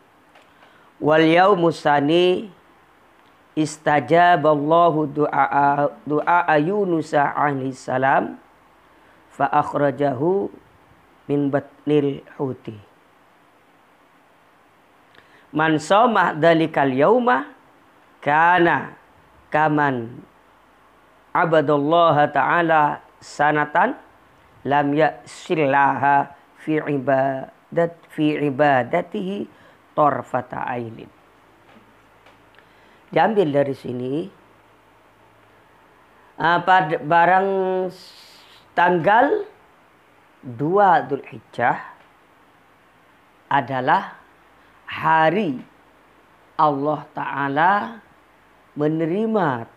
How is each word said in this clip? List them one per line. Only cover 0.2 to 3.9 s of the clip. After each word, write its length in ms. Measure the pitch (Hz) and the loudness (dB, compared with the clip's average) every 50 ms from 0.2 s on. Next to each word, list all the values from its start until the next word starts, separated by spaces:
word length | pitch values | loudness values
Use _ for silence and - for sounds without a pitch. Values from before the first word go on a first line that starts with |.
| _ _ _ - _ _ _ _ - - _ _ _ _ _ - | _ _ _ -20 _ _ _ _ -20 -20 _ _ _ _ _ -4
Wal 240 | - 143 156 160 160 | 0 2 4 4 4
yaumu 480 | 160 165 175 185 196 208 180 170 165 156 | 4 4 4 4 4 4 4 2 0 0
sani 720 | - - 156 143 143 139 143 165 175 180 180 180 - 226 196 170 _ _ _ _ _ _ _ _ _ _ _ _ _ _ _ _ _ _ _ _ 151 | 0 0 0 2 2 2 2 2 2 2 2 0 -2 -4 -10 -18 _ _ _ _ _ _ _ _ _ _ _ _ _ _ _ _ _ _ _ _ -4
istajaballahu 1500 | 156 147 - - - 156 | -4 -4 -6 -6 -2 0